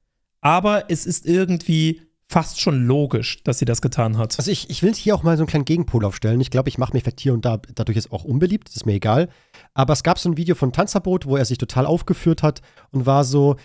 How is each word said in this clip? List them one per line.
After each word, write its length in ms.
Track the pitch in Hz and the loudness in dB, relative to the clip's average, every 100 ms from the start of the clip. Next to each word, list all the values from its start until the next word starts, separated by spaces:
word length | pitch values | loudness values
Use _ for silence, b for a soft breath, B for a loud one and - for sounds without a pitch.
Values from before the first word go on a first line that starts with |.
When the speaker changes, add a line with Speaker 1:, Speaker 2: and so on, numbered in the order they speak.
| _ _ _ _ | _ _ _ _
Speaker 1:
aber 440 | 147 175 202 208 - | 2 2 2 0 0
es 160 | 165 - | -2 -2
ist 200 | 165 - | -4 0
irgendwie 760 | 180 185 175 - 160 160 160 _ _ - | 0 2 -2 0 0 2 -2 _ _ -2
fast 320 | 170 160 - | -2 -2 -2
schon 260 | - 135 120 | 0 2 2
logisch, 560 | 139 143 113 - - | 2 2 -2 -4 -6
dass 160 | - 120 | -4 -2
sie 60 | 120 | 0
das 160 | 117 | 0
getan 360 | 127 - 113 110 | -2 0 0 0
hat. 200 | 110 - | -2 -4
Speaker 2:
Also 100 | 123 | -4
ich, 200 | 190 - | -4 -6
ich 100 | - | 0
will 140 | 185 226 | 0 0
hier 180 | 214 | 0
auch 80 | 208 | 2
mal 160 | 165 160 | 2 2
so 60 | |
einen 40 | 160 | 2
kleinen 180 | 156 135 | 0 0
Gegenpol 380 | 170 151 120 101 | 0 0 0 0
aufstellen. 360 | - 110 117 | -2 0 0
Ich 80 | 131 | 0
glaube, 200 | 123 135 | 0 -2
ich 100 | - | -2
mache 140 | 127 | -2
mich 100 | 131 | -2
vielleicht 160 | 123 - | -4 -4
hier 140 | 139 | -2
und 120 | 117 120 | 0 0
da 120 | 110 - - | -4 -6 -6
dadurch 200 | 110 110 | -2 -2
jetzt 160 | - | -2
auch 120 | 107 | -8
unbeliebt, 440 | - 127 180 208 - | -2 0 0 -2 -6
das 100 | 113 | -6
ist 80 | 117 | -2
mir 60 | |
egal. 360 | 101 107 123 175 b b b b - | 0 2 2 0 b b b b -2
Aber 180 | 135 | 0
es 80 | 147 | 2
gab 160 | 165 185 | 2 0
so 120 | 180 | 0
ein 80 | 156 | -2
Video 180 | 170 160 | 0 0
von 180 | 131 | 0
Tanzverbot, 540 | 127 208 202 185 185 135 | 0 0 0 -2 -2 0
wo 100 | 139 | 0
er 80 | 117 | 0
sich 140 | 123 | -2
total 260 | 120 127 135 | -4 -2 0
aufgeführt 560 | 170 - 180 170 160 | 0 -2 0 0 2
hat 200 | 151 - b b b | 0 -2 b b b
und 140 | 135 123 | -2 2
war 180 | 139 | 2
so, 340 | 131 143 143 135 | 4 4 2 2